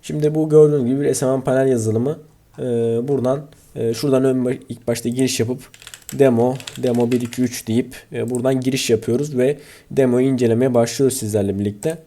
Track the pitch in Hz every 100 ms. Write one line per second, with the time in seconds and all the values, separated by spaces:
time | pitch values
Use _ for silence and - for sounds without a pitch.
0 | - 151 151 156 156 151 151 147 120 135
1 | 143 131 131 131 123 131 135 120 110 110
2 | 127 160 - _ _ - 131 117 117 117
3 | 131 135 120 143 151 - - - 117 117
4 | 147 131 135 131 123 127 - 117 - 117
5 | 123 123 131 - 113 123 - - - -
6 | - 131 135 117 123 131 - - 127 120
7 | 120 123 120 123 123 - - 113 123 -
8 | - 120 117 123 127 131 127 131 - 110
9 | - 120 147 127 127 147 - - _ 139
10 | 131 123 135 127 120 113 131 120 117 -
11 | 135 - 107 104 98 98 101 101 156 165